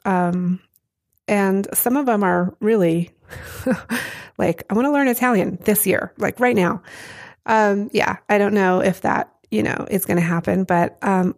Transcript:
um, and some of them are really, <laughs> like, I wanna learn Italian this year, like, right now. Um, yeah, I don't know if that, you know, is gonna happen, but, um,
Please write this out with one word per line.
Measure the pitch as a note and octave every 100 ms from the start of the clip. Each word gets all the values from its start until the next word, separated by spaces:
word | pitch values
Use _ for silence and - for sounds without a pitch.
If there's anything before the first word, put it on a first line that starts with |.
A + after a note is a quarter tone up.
um, | G#3 F#3 F3 F3+ F3+ F#3 - _ _ _ _ _ -
and | G#3 G3 G3 G3+
some | - B3 C#4
of | C4
them | G#3+
are | F#3+ F3 F3+ -
really, | G#3+ A3 E3+ E3 F3 _ _ - - - C4
<laughs> | G#3 - A#3+ - - - -
like, | F#3+ E3+ -
I |
wanna | G#3 C#4
learn | C#4+ C4+
Italian | A#3 B3+ A3+ - F#3
this | - G#3 F#3+
year, | - - -
like, | G#3 -
right | B3 A#3+
now. | F3 G3+ - - - - - - -
Um, | A3 G#3 G3+ G#3+
yeah, | G3+ - F#3+ -
I | G#3
don't | G3+
know | G#3 F#3 F#3
if | F#3+ F3
that, | - - - _ _
you | G#3+
know, | - - -
is | F#3+ -
gonna | F3
happen, | E3+ E3+ F#3 F#3 F#3+
but, | F3 E3+ -
um, | G3+ F#3+ F3+